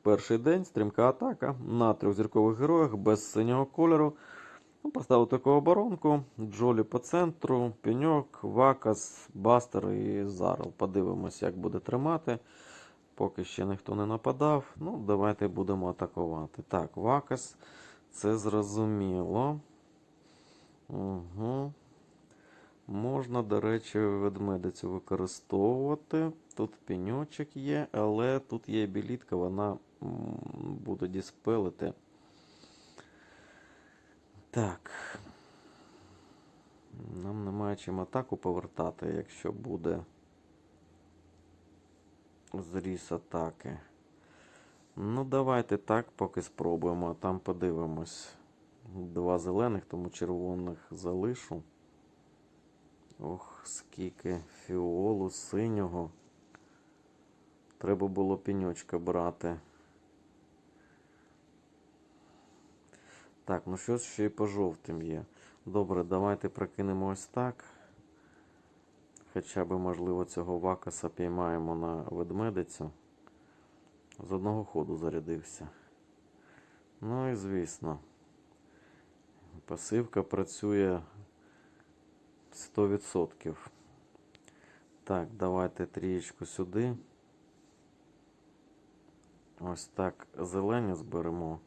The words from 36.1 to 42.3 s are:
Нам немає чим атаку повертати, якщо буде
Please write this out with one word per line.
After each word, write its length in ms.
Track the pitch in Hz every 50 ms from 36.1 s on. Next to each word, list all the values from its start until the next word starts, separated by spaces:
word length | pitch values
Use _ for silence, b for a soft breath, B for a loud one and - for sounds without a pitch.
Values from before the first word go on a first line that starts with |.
| B B B B B B B B B B B B B B _ - - - - - - 90 90
Нам 220 | 98 104 107 104
немає 300 | 98 98 104 104 101 101
чим 240 | - - 87 92 95
атаку 380 | 92 - - 127 127 - 98
повертати, 760 | - - 90 87 90 - - _ - 82 82 80 - 82 80 78
якщо 340 | 80 - - - - - -
буде 480 | - - - - 92 87 82 85 85 87 87 - _ - _ _ _ _ _ _ - _ _ _ _ _ - _ - - _ _ - - _ - _ - _ - - _ _ - - - _ _ _ _ _ _ _ _ _ _